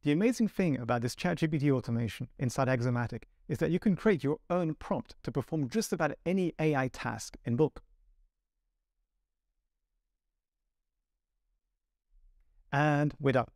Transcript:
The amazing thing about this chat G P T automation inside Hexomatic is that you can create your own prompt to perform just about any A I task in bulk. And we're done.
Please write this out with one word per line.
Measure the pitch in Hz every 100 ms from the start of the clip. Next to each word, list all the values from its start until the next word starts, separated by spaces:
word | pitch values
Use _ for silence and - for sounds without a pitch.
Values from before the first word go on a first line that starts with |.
The | -
amazing | 147 220 254 214
thing | - 185 127
about | 117 120
this | 120
chat | - 185 170
G | 160
P | 156
T | 143
automation | 131 - 117 117 - 120 -
inside | 131 - 127
Hexomatic | 127 123 120 117 113 - _ _
is | 156
that | 160
you | 170
can | - 175
create | 220 185
your | 135 151 _
own | 175 170
prompt | 156 - 165 - -
to | -
perform | 135 - 160 135
just | 214 214
about | 151 156 - -
any | 190 180 -
A | 156 143
I | 131
task | - 123 107 - - -
in | 120
bulk. | 156 - - _ _ _ _ _ _ _ _ _ _ _ _ _ _ _ _ _ _ _ _ _ _ _ _ _ _ _ _ _ _ _ _ _ _ _ _ _ _ _ _ _ _ - - _ _ _ _
And | 143 151 147 147 -
we're | 139
done. | 127 113